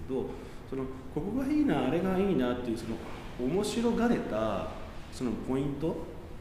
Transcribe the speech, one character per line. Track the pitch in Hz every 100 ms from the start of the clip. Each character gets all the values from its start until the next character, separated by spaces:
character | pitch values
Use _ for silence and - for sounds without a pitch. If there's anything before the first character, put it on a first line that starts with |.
| -
ど、 | 127 104 - - - -
そ | 135
の、 | 131 - -
こ | 151
こ | 185 247
が | 269
い | 302
い | 269
な、 | 143 127
あ |
れ | 165
が | 190 185
い | 202
い | 151
な | 123
っ | 123
て | 117
い |
う、 | 113
そ | 110
の、 | 110 - - - - 127
面 | 180
白 | 220 240 233
が | 196 233
れ | 214
た、 | - 107 110 95 - - - - -
そ | -
の | 127 107 131
ポ | 131
イ |
ン | 147 139
ト | 160 - - - - -